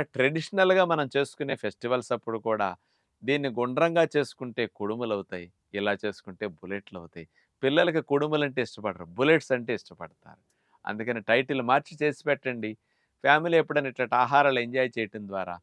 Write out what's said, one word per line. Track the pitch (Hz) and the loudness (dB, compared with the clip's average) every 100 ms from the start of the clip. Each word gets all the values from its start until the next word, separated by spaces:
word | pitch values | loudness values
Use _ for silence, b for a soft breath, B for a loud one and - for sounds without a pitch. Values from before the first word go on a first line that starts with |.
| 147 | 2
ట్రెడిషనల్‌గా | 127 131 160 156 196 185 185 | 0 0 0 -4 2 4 4
మనం | 180 165 135 | 4 2 0
చేసుకునే | 139 139 - 143 | 0 -2 -4 -6
ఫెస్టివల్స్ | 135 110 - 120 123 117 | -4 -4 -6 -2 -2 -2
అప్పుడు | 120 - 113 | -6 -4 -6
కూడా | 113 107 101 90 _ _ _ _ | -2 -2 -2 -4 _ _ _ _
దీన్ని | - 147 139 | -2 0 0
గుండ్రంగా | 113 123 127 165 170 | -2 -2 2 2 2
చేసుకుంటే | 160 147 135 - 127 117 113 | 2 2 -2 -6 -12 -6 -6
కుడుములు | - 104 113 120 | -4 -6 -4 -4
అవుతాయి, | 104 95 90 87 _ _ | -4 -6 -10 -12 _ _
ఇలా | 101 104 | -6 -2
చేసుకుంటే | 101 107 98 - 90 104 | -2 -4 -8 -14 -10 -10
బుల్లెట్లు | 80 90 101 - 95 | -10 -10 -10 -10 -16
అవుతాయి. | 85 - 80 _ _ _ | -16 -16 -18 _ _ _
పిల్లలకి | 131 151 175 160 | 0 4 2 2
కుడుములు | - 143 151 151 | 0 0 0 0
అంటే | 143 131 | -2 -2
ఇష్టపడరు, | 117 - 104 90 85 | -6 -4 -6 -6 -10
బుల్లెట్స్ | 90 139 160 - | 0 4 4 4
అంటే | 127 117 | -2 -2
ఇష్టపడతారు. | 110 - 85 82 _ - - _ _ _ _ | -6 -6 -18 -18 _ -20 -20 _ _ _ _
అందుకని | - 107 113 117 | -10 -6 -4 -4
టైటిల్ | 101 127 135 139 | 2 2 2 -2
మార్చి | 120 135 - 151 | 2 0 0 -4
చేసి | 151 139 | -2 -2
పెట్టండి. | 151 139 131 120 110 107 _ _ _ _ | -2 -2 -2 -6 -6 -8 _ _ _ _
ఫ్యామిలీ | 135 151 170 165 | 4 4 6 2
ఎప్పుడైనా | 156 147 139 | 2 0 -2
ఇట్లాంటి | 120 123 123 | -2 0 2
ఆహారాలు | 127 143 143 127 | 4 4 4 2
ఎంజాయ్ | 120 127 127 | 0 0 -2
చేయటం | 120 110 110 101 | -2 -6 -6 -8
ద్వారా | 98 90 87 | -8 -6 -10